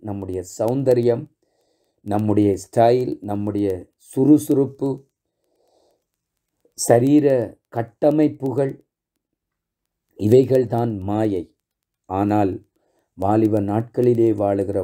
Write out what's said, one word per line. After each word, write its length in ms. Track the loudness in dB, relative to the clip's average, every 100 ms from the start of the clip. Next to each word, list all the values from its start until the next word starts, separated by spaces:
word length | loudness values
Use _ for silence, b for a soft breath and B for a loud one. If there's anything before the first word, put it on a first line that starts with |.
நம்முடைய 400 | -10 -10 -8 -10 -10
சௌந்தரியம், 760 | -4 -2 -2 -2 -2 -2 -2 -6 _ _ _ _ _ _ _ -6
நம்முடைய 440 | -4 0 2 2 0
ஸ்டைல், 560 | -4 0 2 2 -2 -8
நம்முடைய 480 | -8 -8 -6 -4 -4 -6 -10 _ _
சுறுசுறுப்பு, 800 | 0 4 4 4 0 0 -4 -8 -8 _ _ _ _ _ _ _ _ _ _ _ _ _ _ _ _ _ -10
சரீர 480 | 2 2 4 4 4 0 -2 -10 _
கட்டமைப்புகள், 1080 | -8 -8 -2 0 2 0 -2 -6 -4 -4 -6 _ _ _ _ _ _ _ _ _ _ _ _ _ -4
இவைகள்தான் 720 | 4 6 6 2 0 -2 -4 -4
மாயை. 440 | -4 -2 -2 -4 -8 _ _ _ _ _ -8
ஆனால் 440 | -2 0 2 0 -4 _ _ _ _ _ -6
வாலிப 420 | -2 2 2 0
நாட்களிலே 680 | -2 -4 -4 -2 0 2 2
வாழுகிற 460 | 0 -2 -2 -2 -4